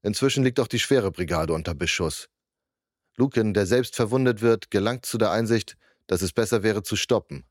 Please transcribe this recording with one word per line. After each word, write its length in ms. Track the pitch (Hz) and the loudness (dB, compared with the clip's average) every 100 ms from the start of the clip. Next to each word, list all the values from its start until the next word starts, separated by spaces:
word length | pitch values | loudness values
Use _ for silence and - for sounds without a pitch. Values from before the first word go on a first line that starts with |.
Inzwischen 420 | 104 107 135 135 | -4 0 0 2
liegt 160 | 127 123 | 0 0
auch 80 | 117 | -2
die 100 | 117 | -2
schwere 320 | - 135 98 | 2 2 2
Brigade 420 | 82 85 85 80 | -4 -2 -2 0
unter 220 | 80 80 | -2 -4
Beschuss. 540 | 73 82 - 82 - - _ _ _ _ _ _ _ _ - | -4 -4 -2 -4 -4 -16 _ _ _ _ _ _ _ _ -2
Lukin, 380 | 135 123 107 | 0 2 2
der 120 | 104 95 | 0 2
selbst 300 | 123 123 - | 2 0 -2
verwundet 440 | 110 131 127 107 | 0 2 0 2
wird, 300 | 117 113 - | 2 2 0
gelangt 360 | 101 104 127 - | 0 0 -4 -6
zu 120 | 117 | 0
der 120 | 107 | 2
Einsicht, 460 | 101 113 117 - - _ _ - | 2 2 0 0 -18 _ _ -4
dass 160 | 90 | -2
es 100 | 92 | 0
besser 300 | - 110 113 | -2 0 2
wäre 200 | 107 104 | 2 0
zu 140 | - 107 | -2 -6
stoppen. 480 | - 113 - 69 - | 0 0 0 -16 -16